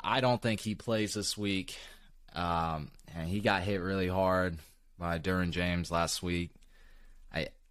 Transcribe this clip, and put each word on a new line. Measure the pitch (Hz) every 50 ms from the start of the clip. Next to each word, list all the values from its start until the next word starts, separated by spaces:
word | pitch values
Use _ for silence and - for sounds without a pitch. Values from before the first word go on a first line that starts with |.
| -
I | 95 117 131
don't | 127 123 123 113
think | - 117 110 101
he | - 107 104
plays | - - 120 113 110 107 98 -
this | 107 95 - -
week. | 104 104 101 98 95 92 - - - - - - - - - - - - - -
Um, | 85 87 85 85 82 82 82 80 78 71 - - - - - 80
and | 85 80
he | 85 95 104
got | 101 110 98 92 90
hit | 104 101 92
really | 87 95 98 95 92
hard | 90 90 95 95 92 92 92 92 90 82 78 - - - _ _ - -
by | - 87 85 85 85
Derwin | 73 92 92 90 90 85
James | 82 90 87 90 87 87 85 82
last | 85 85 82 80 - - 90
week. | 87 87 87 87 85 - - - - - - - - - - - - - - - -
I, | - 80 78 - - - _ _